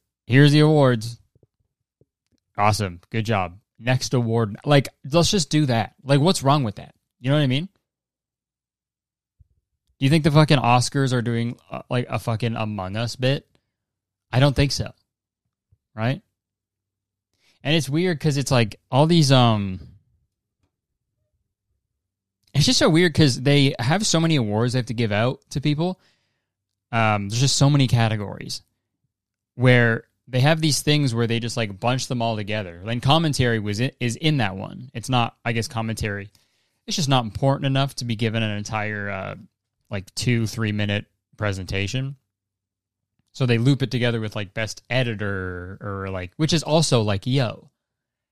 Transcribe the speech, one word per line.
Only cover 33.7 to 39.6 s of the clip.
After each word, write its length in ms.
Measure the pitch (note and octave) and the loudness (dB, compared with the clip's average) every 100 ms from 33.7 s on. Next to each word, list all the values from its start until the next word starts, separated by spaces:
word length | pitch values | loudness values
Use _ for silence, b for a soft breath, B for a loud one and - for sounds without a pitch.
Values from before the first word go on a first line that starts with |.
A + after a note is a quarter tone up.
| G#2 | -4
in, 120 | C3 - | -4 -4
is 160 | B2 A#2 | -6 -2
in 220 | D#3 C#3+ | -2 0
that 180 | G2+ F#2+ | -2 -6
one. 340 | G#2 C2+ B2+ A#2 | -12 -14 -14 -14
It's 140 | A#2+ | -4
not, 280 | B2+ A#2 _ A#2+ | -2 -2 _ -6
I 60 | |
guess, 160 | A#2 G#2+ | -4 -4
commentary. 640 | A2+ A2+ A2 A2 G2+ G2 _ _ _ _ _ - | -6 -6 -6 -6 -8 -12 _ _ _ _ _ -8
It's 80 | G#3 | -4
just 140 | C#3 | 0
not 160 | C3 A2+ | 0 0
important 420 | - C3+ C#3 C#3 | -2 0 0 -2
enough 260 | C3+ C3+ - | -2 -4 -6
to 100 | A#2+ | -8
be 100 | A2 | -4
given 260 | A#2 A2+ | -2 -2
an 160 | A2 G#2 | -4 -6
entire, 520 | G#2 A2 G#2+ G#2 G2+ | -6 -6 -6 -8 -8
uh, 240 | G2 G2 G2+ - _ | -8 -10 -12 -18 _